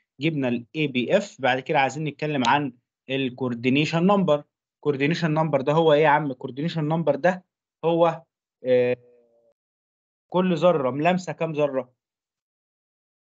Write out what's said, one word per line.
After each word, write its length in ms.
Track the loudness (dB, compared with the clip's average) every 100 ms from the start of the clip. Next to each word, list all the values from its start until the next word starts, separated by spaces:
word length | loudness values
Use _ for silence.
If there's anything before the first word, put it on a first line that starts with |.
| _ _
جبنا 280 | -4 -2 -2
ال 180 | -4 -6 -4
اي 100 | -2
بي 300 | -2 0 0
اف، 200 | -2 -4
بعد 200 | -2 0
كده 180 | 0 0
عايزين 260 | 0 -2
نتكلم 380 | -8 -6 -6 -2 2
عن 240 | 0 0 -8 _ _ -8
ال 260 | -6 -6 -4
coordination 640 | -6 -2 0 0 0 0 2
number. 300 | 2 2 0 -2 _ _ _ -4
coordination 420 | -2 0 0 0 0
number 240 | 0 0
ده 100 | 0
هو 200 | 2 4
ايه 100 | 4
يا 60 | 4
عم؟ 240 | 2 0
coordination 600 | -6 -10 -6 -6 -4 -2
number 240 | -2 0 2
ده 280 | 0 0 -8 _ _ _
هو، 380 | -2 2 2 0 -12 _ _ _
آه، 320 | 0 2 2 -2 _ _ _ _ _ _ _ _ _ _ _ _ _
كل 240 | -2 0 2
ذرة 340 | 2 2 0
ملامسة 420 | 0 0 0 -4
كام 200 | -6 -6
ذرة؟ 400 | -2 -2 -2 -8 _ _ _ _ _ _ _ _ _ _ _ _ _